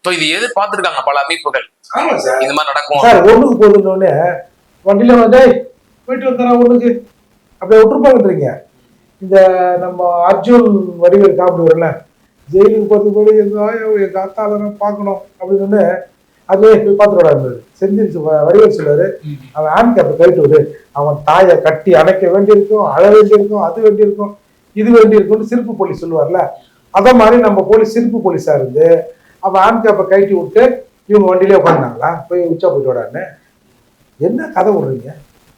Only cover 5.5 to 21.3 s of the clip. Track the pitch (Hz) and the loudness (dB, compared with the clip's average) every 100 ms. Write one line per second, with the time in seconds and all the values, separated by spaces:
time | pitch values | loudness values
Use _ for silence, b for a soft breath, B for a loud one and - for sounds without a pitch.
5.5 | - - _ _ _ - 254 262 247 247 | 2 -6 _ _ _ -12 -6 -4 -4 0
6.5 | 240 240 240 240 240 - _ _ _ _ | 2 2 2 0 -4 -10 _ _ _ _
7.5 | - 180 220 220 - 285 240 196 160 131 | -10 2 4 4 4 2 4 2 -2 -6
8.5 | - _ _ _ _ _ - 190 190 185 | -8 _ _ _ _ _ -16 0 2 2
9.5 | 185 180 180 180 180 175 175 175 196 240 | 2 -2 -2 -6 -4 -4 -2 0 -2 2
10.5 | 240 214 202 180 170 175 202 185 - 180 | 2 2 0 -4 0 2 4 2 2 -2
11.5 | 170 160 160 160 131 _ _ _ _ 135 | 0 0 0 -2 -6 _ _ _ _ -4
12.5 | 185 214 220 202 208 208 208 214 214 202 | 2 2 2 0 0 0 2 2 2 0
13.5 | 208 214 226 220 208 190 190 196 220 208 | -2 -4 -4 -4 -2 -2 -6 -8 -6 -6
14.5 | 208 208 - 208 208 202 196 - - 185 | -6 -8 -6 -6 -6 -8 -8 -12 -14 -4
15.5 | 196 196 208 170 185 - _ _ _ - | -4 -2 0 0 -4 -12 _ _ _ -4
16.5 | 196 220 202 196 202 208 180 160 135 127 | 2 4 4 2 2 2 2 2 0 -4
17.5 | 117 _ - 196 202 202 160 156 156 156 | -10 _ -8 -4 -2 -4 -4 -4 -2 2
18.5 | 202 - - 147 147 190 - 151 143 - | 4 4 2 -2 -2 -2 -6 -14 -16 -14
19.5 | 151 156 180 240 214 147 151 180 175 143 | -8 -2 0 0 0 0 2 2 2 2
20.5 | 151 143 - _ 143 147 147 - | 2 0 -8 _ -6 -6 -4 0